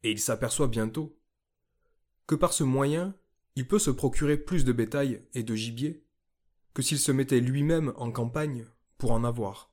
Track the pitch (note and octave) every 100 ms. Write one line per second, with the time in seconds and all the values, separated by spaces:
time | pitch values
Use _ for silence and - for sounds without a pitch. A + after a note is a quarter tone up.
0 | A#2 G#2+ - A2 A2+ - G2 A2 A2 D#3
1 | D3+ - _ _ _ _ _ _ _ _
2 | _ _ - D#3 F3 - C#3 C3 C#3 D#3
3 | F#3 F#3+ _ _ _ C#3 B2+ G#3 - C#3
4 | C#3 - D3 D3 - F3+ B2+ A#2 A2 C#3+
5 | C#3 A#2 - B2+ A2+ A2 A2+ A#2 D3 E3
6 | _ _ _ _ _ _ _ - - D3
7 | - C3+ C3 B2+ B2 C#3 D3 E3 C#3+ -
8 | A#2 A#2+ A#2 D3+ D3+ B2 A2+ _ _ _
9 | C3 B2+ A#2+ A2+ G2+ F#2+ -